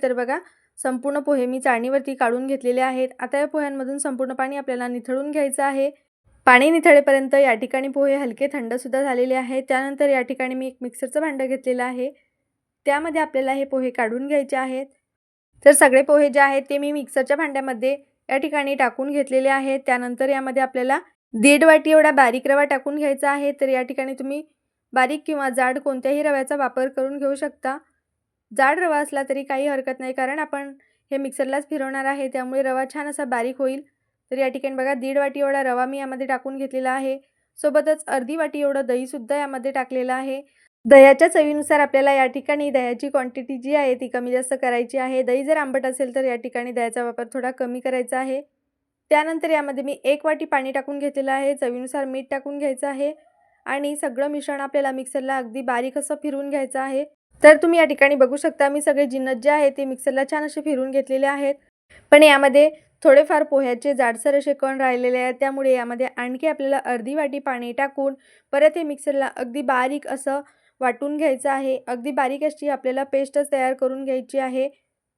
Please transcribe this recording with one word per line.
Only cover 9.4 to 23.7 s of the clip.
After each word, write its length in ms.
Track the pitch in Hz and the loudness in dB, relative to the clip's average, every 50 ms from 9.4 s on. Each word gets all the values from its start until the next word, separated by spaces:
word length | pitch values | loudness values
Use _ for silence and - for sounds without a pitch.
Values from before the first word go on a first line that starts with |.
| 254 240 262 262 269 | -2 -4 -4 -4 -2
त्यानंतर 440 | 262 262 262 269 277 277 277 294 285 | 0 -2 -2 -2 -2 -2 0 2 2
या 120 | 269 247 | 2 2
ठिकाणी 320 | 247 240 262 - 262 254 254 | 0 -2 -4 -4 -4 -4 -4
मी 120 | 262 262 | -6 -8
एक 100 | 262 254 - | -8 -10 -10
मिक्सरचं 380 | 254 240 - - 269 247 - 302 | -12 -14 -10 -8 -8 -6 -4 -2
भांडं 260 | 320 311 277 262 262 | -2 -2 -2 -4 -4
घेतलेलं 360 | 254 269 262 269 254 247 247 | -4 -4 -4 -2 -2 -2 -2
आहे, 280 | 247 254 254 247 247 285 - _ _ _ _ _ _ _ _ _ _ _ _ _ - | -2 -4 -4 -6 -6 -8 -8 _ _ _ _ _ _ _ _ _ _ _ _ _ -2
त्यामध्ये 340 | 277 277 294 320 339 302 320 | 0 0 0 0 -2 -2 -2
आपल्याला 320 | 302 302 285 262 262 262 | -2 -2 -2 -2 -2 0
हे 120 | 269 277 277 | -2 -2 -2
पोहे 240 | 269 269 262 254 247 | -2 -2 -2 -2 -2
काढून 360 | 247 - 233 220 233 254 269 | -2 -2 -2 -2 -2 -4 -4
घ्यायचे 300 | 285 302 285 277 277 285 | -2 0 0 0 0 -2
आहेत. 300 | 262 262 262 254 262 277 269 _ _ _ _ _ _ _ _ _ _ _ _ _ _ - | -4 -4 -4 -6 -8 -8 -10 _ _ _ _ _ _ _ _ _ _ _ _ _ _ 4
तर 80 | 285 | 6
सगळे 280 | 302 294 311 269 254 262 | 6 8 6 6 6 4
पोहे 260 | 277 302 294 294 294 285 | 4 4 4 4 4 4
जे 120 | 247 285 | 4 4
आहेत, 220 | 277 277 269 277 | 4 4 2 0
ते 140 | 269 - 285 285 | -4 -4 -4 -4
मी 120 | 285 294 | -4 -4
मिक्सरच्या 440 | 294 294 254 - - 262 262 262 285 | -4 -6 -6 -4 -4 -2 -2 0 0
भांड्यामध्ये 600 | 294 320 285 269 269 269 269 247 214 247 262 285 277 277 _ _ _ _ - | -2 -2 -2 -4 -4 -4 -6 -4 -2 -2 -2 -2 -4 -8 _ _ _ _ -4
या 80 | 262 269 | -2 -2
ठिकाणी 360 | 311 294 294 294 277 277 277 | -2 -2 -2 -2 -2 -2 0
टाकून 360 | 277 262 240 240 - 262 285 | 0 0 0 0 -4 -6 -4
घेतलेले 380 | 285 285 269 262 254 262 262 269 | -2 -2 -2 0 0 2 2 2
आहेत. 320 | 269 269 269 269 269 277 269 | 2 0 0 -2 -4 -4 -2
त्यानंतर 420 | 277 254 247 247 247 247 240 262 269 | -2 -2 -2 -2 -4 -4 -2 0 0
यामध्ये 340 | 277 269 269 262 240 269 | 0 -2 -2 -4 -2 -2
आपल्याला 360 | 262 262 - 254 247 262 277 330 - _ _ _ _ _ - | -2 -2 -2 -2 -2 0 -2 -2 -4 _ _ _ _ _ -2
दीड 300 | 220 240 277 285 277 320 | 4 6 6 8 8 8
वाटी 260 | 320 311 311 311 311 | 8 8 8 6 6
एवढा 200 | 311 311 311 302 | 6 6 6 6
बारीक 340 | 269 269 262 233 233 254 - | 6 6 4 4 2 0 0
रवा 180 | 277 277 285 294 | 2 2 2 2
टाकून 320 | 285 285 262 262 285 285 | 2 0 -2 -4 -4 -4
घ्यायचा 340 | 302 302 285 277 269 294 277 | -2 -2 -2 -2 0 0 0
आहे. 220 | 285 285 285 285 | 0 0 -2 -4
तर 160 | 285 285 277 | -2 -2 0
या 140 | 262 | 0